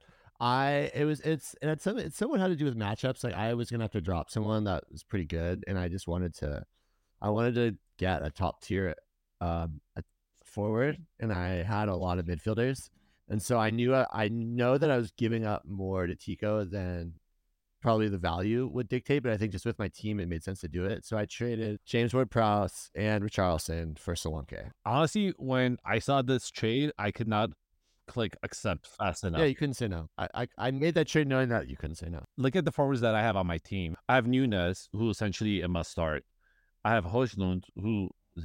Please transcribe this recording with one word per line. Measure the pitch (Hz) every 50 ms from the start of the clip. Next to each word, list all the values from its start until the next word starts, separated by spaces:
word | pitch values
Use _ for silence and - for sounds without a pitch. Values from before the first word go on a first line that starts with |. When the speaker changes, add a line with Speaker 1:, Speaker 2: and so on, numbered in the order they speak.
| _ - - _ _ - _ -
Speaker 1:
I, | 120 120 123 131 139 143 143 143 143 - -
it | 147 147
was, | 151 151 147
it's, | - 156 160 139 - - - -
and | 135 151
it's | 156 - -
something, | 190 214 254 156
it | 151 -
somewhat | - 214 269 320 196
had | 190 185
to | 175
do | 143 151
with | 143 120 113
matchups. | 107 101 110 - - 131 131 - -
Like, | 120 90
I | 87 107 113 120
was | 120 120 -
gonna | 123 113 113
have | 110
to | - 110
drop | 80 95 90 82 76 -
someone | - 113 107 107 110 107 107
that | 101 90 73 - -
was | 71 76 -
pretty | - - 98 85
good, | 76 87 82 82 85 92 - - -
and | 98 92
I | 90 87
just | 87 95 - -
wanted | 85 90 90 85 -
to, | - - 76 73 - - - _ _ _ _ _ _ _ _ _ _
I | - 104
wanted | 107 110 117 123 120
to | 120 120 117 98 - _ _ _ -
get | - 92 92 78 73
a | 76
top | - - 92 78 - -
tier, | - - 98 95 95 87 - - - _ _ _ _ _ _ -
um, | 90 87 85 85 85 82 78 73 - _ -
a | 82 - _ _ _ _ _ _ _ _
forward, | - - 101 101 107 110 113 131 147 147 185 160 - _ -
and | 113 110
I | 101 90 90 90 92 87
had | 85 104 107 104 107 104
a | 95
lot | 85 92 90 90 92
of | 85
midfielders, | 85 87 80 - 110 110 110 120 131 135 - - - _ _ _ _ _ _ _ -
and | - 107
so | - - 127 117
I | 110 110
knew, | 113 117 120 123 131
I, | 131 123 -
I | - 107 110 107
know | 113 117 113 117 120 123 120 123 131 139
that | 160 151
I | 135 123
was | 117 104
giving | - - 120 110 117 113 110
up | 107 104 - -
more | 76 101 98 95 95 95 92 90 87
to | 87
Tico | - - - 92 - 110 104 107 107 104
than | 87 95 101 92 90 90 87 85 85 82 - _ _ _ _ _ _ _ _ _ _ _ _
probably | - 120 113 110 110 107
the | 98 92
value | 87 87 82 87 95 107 113 120 131 120
would | 69 123 123 101
dictate, | 127 127 - - 143 147 123
but | 123
I | 110 98
think | 107 107
just | 98 92 -
with | 117 113 -
my | 107 92
team, | - - - 107 107 101
it | 90 87
made | 85 82 -
sense | 95 95 -
to | - 82
do | 73 90 90
it. | 101 110 - -
So | - 110 107
I | 104
traded | 98 - - 117 120 117 113 113 107 104 - _
James | - - 117 117 117 123
Ward-Prowse | 127 131 - - 123 113 107 104 104 98 90 - - - - -
and | - 104 107 107 104 98
Richarlison | 107 - - 95 90 85 80 - - 80 82 82 80 78 -
for | - - 87
Solanke. | - - 87 78 76 67 - - - 50 - - _ -
Speaker 2:
Honestly, | 107 117 143 165 156 - 214 202 190 - -
when | - 131 127 127 127 127 123 - -
I | 101 104 113
saw | - - 139 139
this | 127 123 131 120 - -
trade, | - - - 110 113 135 147 151 - -
I | 104 104
could | - - 117 113
not | 107 104 110 - - - _ _ _ _ _ _ _ _ _ -
click | - 123 113 95 - - -
accept | - - - - 110 87 76 -
fast | - - - 104 95 90 - -
enough. | 92 82 -
Speaker 1:
Yeah, | 160
you | 143 131
couldn't | - 156 143 123
say | - 123 104
no. | 92 82 80 - _
I, | - 92 - -
I, | - 123 - _ -
I | 107 127
made | 135 135 147 170 160
that | 170 156 -
trade | - 156 151 139
knowing | 135 131 131 120
that | 117 110 69 64
you | 67
couldn't | - - 76 80
say | - 85 85
no. | 87 76 - - _ -
Speaker 2:
Look | 127 135 127
at | 190 151
the | 151
forwards | - - 143 139 139 120
that | 117 113 110
I | 107 110
have | 117 101
on | 98 92 87
my | 85 80
team. | - - 101 98 90 80 80 - - -
I | 123
have | 131 110 120
Nunes, | 127 131 135 123 104 92 87 87 95 - - -
who | - 104 117 113
essentially | 101 - 110 104 87 - 110 107 101 90
a | 82 87
must | 90 85 82 -
start. | - - 82 80 78 69 - _ _ _ _ _ _ _ _ _ _ _ -
I | 107
have | 117 113 87
Højlund, | 87 98 123 131 113 - 98 95 92 92 92 - - - -
who | 101 110 113 104 95 - - _ _ _ - 87 80